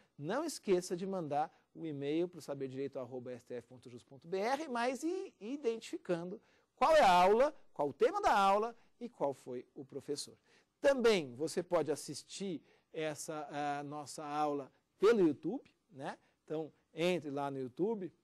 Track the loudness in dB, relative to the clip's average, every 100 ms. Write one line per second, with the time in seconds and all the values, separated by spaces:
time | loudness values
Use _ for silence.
0 | _ -12 -4 -4 -4 -4 2 2 2 -6
1 | -4 -4 -2 -2 -2 _ _ -12 -8 -6
2 | -2 0 -2 -4 -10 -8 -8 -6 -8 -8
3 | -10 -10 -10 -14 -12 -12 -12 -20 -18 -18
4 | -20 -20 -8 -4 -2 -2 -4 -2 -2 -2
5 | -4 -4 -8 -12 -10 -4 -4 -4 -6 -10
6 | -4 -4 -4 -12 _ _ _ 0 6 8
7 | 8 8 8 6 4 0 -12 -4 -2 2
8 | 2 4 2 4 4 4 0 -6 _ -14
9 | -12 -4 -4 -4 -8 -12 -12 -16 -14 -12
10 | -8 -8 -8 -14 _ _ _ _ 0 4
11 | 4 4 0 -6 -4 -4 0 0 0 -4
12 | -6 -12 -12 -10 -8 -8 _ _ _ -8
13 | -8 -8 -10 -10 -8 -6 -4 -4 -8 -10
14 | -12 -12 -6 0 0 -2 -8 _ _ 4
15 | 6 8 6 4 -4 -6 -10 _ _ -12
16 | -12 -12 _ _ -8 -6 -6 _ _ -2
17 | 0 0 -2 -4 -4 -6 -8 -2 -2 -2
18 | -8 _